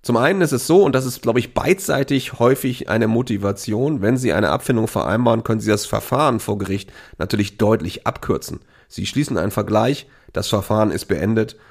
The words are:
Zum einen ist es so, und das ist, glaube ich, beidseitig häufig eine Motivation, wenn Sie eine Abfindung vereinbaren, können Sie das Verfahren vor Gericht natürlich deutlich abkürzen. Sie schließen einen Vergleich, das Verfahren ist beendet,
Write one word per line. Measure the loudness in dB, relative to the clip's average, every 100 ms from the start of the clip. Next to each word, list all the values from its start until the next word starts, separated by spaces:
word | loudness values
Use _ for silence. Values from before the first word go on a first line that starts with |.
Zum | 0 2
einen | 2 2
ist | 2
es | 0 4
so, | 4
und | 6
das | 2
ist, | -2 -4
glaube | 0 0
ich, | 0
beidseitig | -4 0 0 0 -2 0 -2 -2 2
häufig | 2 4 0 -4 -2
eine | 0 2
Motivation, | 0 0 -2 -2 -4 -4 -2 -2 0
wenn | 0 0
Sie | 0
eine | 2 2
Abfindung | 0 0 0 2
vereinbaren, | -2 0 2 2 2
können | 0 -2
Sie | 2
das | 0
Verfahren | 0 -4 -2 0 2 0
vor | -2 -6
Gericht | -2 -4 -6 -20 -20 -10
natürlich | -4 0 -2 0
deutlich | 2 2 0 -6 -8
abkürzen. | -8 -4 -4 -4 -14 _ _ _
Sie | -8
schließen | -4 -2 -2 -2
einen | -2
Vergleich, | -2 0 2 2 -2 -8 _ -10
das | -8 -2
Verfahren | -2 0 0 2
ist | 0
beendet, | -4 -2 0 0 -2 -6 -20